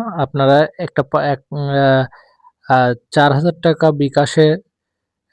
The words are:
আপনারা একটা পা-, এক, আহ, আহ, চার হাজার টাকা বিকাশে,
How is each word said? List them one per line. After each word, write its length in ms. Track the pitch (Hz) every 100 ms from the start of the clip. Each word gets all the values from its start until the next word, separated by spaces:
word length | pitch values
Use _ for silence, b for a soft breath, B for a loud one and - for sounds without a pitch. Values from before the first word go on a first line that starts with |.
| 226 -
আপনারা 500 | 139 143 135 139 156 -
একটা 260 | 170 -
পা-, 180 | 135 151
এক, 180 | 143 139 -
আহ, 520 | 147 143 139 139 131 131 b b b b _ -
আহ, 200 | 131 123 123 _
চার 220 | - 147
হাজার 200 | 139 170 170
টাকা 280 | 170 156 160
বিকাশে, 640 | 147 143 139 143 - 151 165 - _ _ _ _ _ _